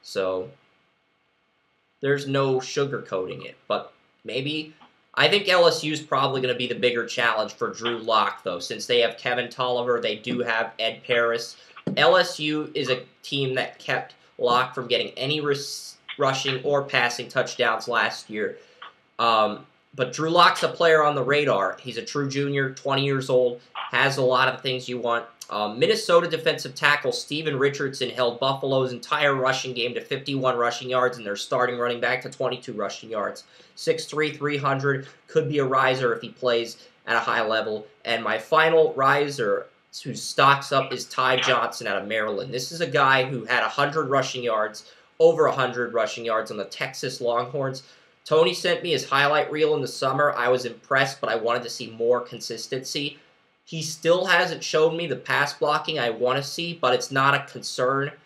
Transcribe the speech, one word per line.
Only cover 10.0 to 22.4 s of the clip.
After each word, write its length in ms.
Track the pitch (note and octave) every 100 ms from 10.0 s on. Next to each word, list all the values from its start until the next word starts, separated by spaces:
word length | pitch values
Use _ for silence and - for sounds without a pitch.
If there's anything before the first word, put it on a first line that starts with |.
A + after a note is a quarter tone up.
| A2 G#2
do 240 | B2 B2
have 320 | A#2+ A2+ A2+ -
Ed 240 | A2+ A2
Paris. 540 | - A#2+ A#2 A#2 - - - - - G2
L 180 | D3+ F#3
S 240 | F3 -
U 320 | D3+ D3+ D3+
is 160 | D3+ C3
a 140 | B2+ - _
team 320 | - C#3 C3 B2+
that 240 | G#2 -
kept 360 | - B2+ - - _ -
Lock 360 | A#2+ B2 B2+
from 140 | - A#2
getting 220 | A#2 G#2+ -
any 240 | C3+ D3+
res-, 560 | D3 C#3 - - - - - -
rushing 460 | C#3 C3 C#3 C3
or 200 | D3+ C#3+
passing 440 | C#3 C3 A#2+ - A#2
touchdowns 640 | C3 B2 - A#2 A2 -
last 400 | A2+ G#2+ - -
year. 280 | G#2+ G2+ - - _ - _ _ -
Um, 460 | A#2 A2 G#2+ G#2 - _ _
but 200 | C3+ C3
Drew 160 | D3 D#3+
Lock's 340 | F3 F3 -
a 60 | D#3+
player 340 | - E3 D#3+
on 120 | D3 C#3+
the 80 |
radar. 540 | B2 D3 C#3+ G2+ F#2+ -
He's 160 | C3 A2+
a 40 |
true 280 | G#2+ D3 C#3
junior, 440 | C3+